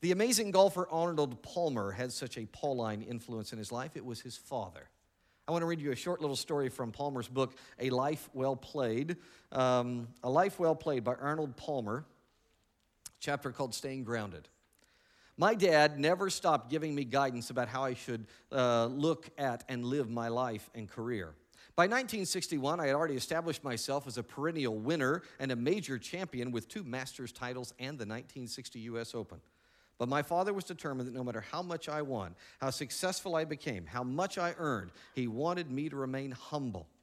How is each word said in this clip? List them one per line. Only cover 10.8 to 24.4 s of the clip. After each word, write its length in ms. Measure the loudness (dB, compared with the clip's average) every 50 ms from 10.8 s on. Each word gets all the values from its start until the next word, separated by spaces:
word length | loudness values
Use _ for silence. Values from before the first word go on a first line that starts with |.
| 0 -2 0 0 0
by 100 | -2 -2
Arnold 420 | 0 0 -2 0 0 -2 -4 -6
Palmer, 480 | -8 -6 -4 -2 -2 -2 -2 -2 -4 -6 -10 _ _ _ _ _ _ _ _ _ _ _ _ _ _ _ _ _ _ -20 -20 _ -8
chapter 320 | -4 -2 -2 -2 -2 -4
called 240 | -4 -4 -4 -4 -4
Staying 280 | -6 -6 -6 -6 -4 -4
Grounded. 460 | -2 -2 -2 -2 -4 -8 -12 -14 -18 _ _ _ _ _ _ _ _ _ _ _ _ _ _ _ _ _ 4
My 140 | 4 4 6
dad 460 | 6 6 8 10 10 10 8 6 6
never 320 | 4 4 6 4 2 0
stopped 400 | 0 2 4 6 6 4 4 0
giving 240 | -2 -2 0 0 -2
me 80 | -2 0
guidance 480 | 2 4 4 4 4 2 -2 -6 -4
about 160 | -2 -2 0
how 160 | 0 0 0 0
I 100 | 0 -2
should, 320 | -4 -4 -4 -4 -4 -6 -10 -16 -20 _ -2
uh, 360 | 2 4 6 6 6 6 4
look 420 | 4 2 2 4 4 2 2 -2 -10 -6
at 260 | -2 -2 0 0 -2 -4 -4
and 160 | -4 -2 0
live 240 | 0 2 2 0 0
my 200 | 0 -2 0 0
life 380 | 0 0 0 0 -2 -4 -8 -10 -12
and 160 | -12 -10 -10
career. 460 | -8 -6 -4 -2 -2 -4 -4 -6 -12 -18 _ _ _ -20 -20 -2 2
By 100 | 4 4
nineteen 400 | 4 4 2 0 0 -2 -2 -2
sixty-one, 540 | -2 -2 -2 -2 -2 -2 0 2 2 2 2
I 80 | 2
had 80 | 4 4
already 220 | 4 2 2 0
established 460 | -2 -2 -2 -2 0 0 -2 -2 -4 -4
myself 440 | -4 -4 -4 -2 -2 -2 -2 -2
as 100 | -4 -6
a 60 | -6 -6
perennial 560 | -6 -4 -2